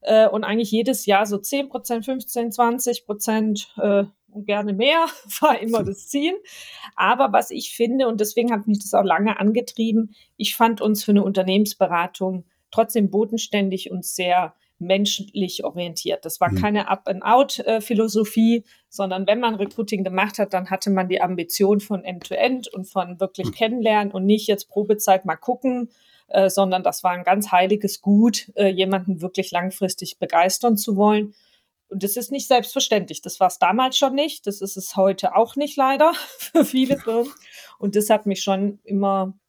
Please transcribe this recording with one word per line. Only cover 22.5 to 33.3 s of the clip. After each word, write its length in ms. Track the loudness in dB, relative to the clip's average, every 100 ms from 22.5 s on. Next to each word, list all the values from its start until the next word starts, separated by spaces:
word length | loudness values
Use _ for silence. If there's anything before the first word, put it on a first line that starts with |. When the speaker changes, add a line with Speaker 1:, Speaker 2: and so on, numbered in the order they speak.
| 0 -6
Speaker 1:
und 180 | -14 -8
von 340 | -6 -6 -4
wirklich 280 | -6 -4 -8
Speaker 2:
Mhm. 40 |
Speaker 1:
kennenlernen 580 | -2 -2 0 2 2 0
und 140 | -2
nicht 220 | 2 2 2
jetzt 240 | -4 -2
Probezeit 560 | -6 -2 -2 2 2 2
mal 100 | -8
gucken, 540 | -4 -2 -2 -4 -6 _ _ _ _
äh, 200 | 2 2
sondern 340 | 2 0 2
das 220 | -2 0
war 60 | -2
ein 140 | -2
ganz 280 | 0 0 2
heiliges 480 | 2 4 2 -2 -4
Gut, 500 | 2 6 6 2 -6
äh, 140 | 0 2
jemanden 520 | 2 0 0 -2 -4
wirklich 300 | -6 -6 -4
langfristig 680 | -4 -4 -4 -4 -4 -12 -8
begeistern 600 | 0 2 2 2 0 0
zu 180 | 0 2
wollen. 380 | 4 2 0 -10 _ _ _ _ _
Und 120 | -6
das 140 | -6 -6
ist 160 | -6
nicht 160 | -8 2
selbstverständlich. 720 | 2 2 -4 0 0 -2 -12
Das 180 | -14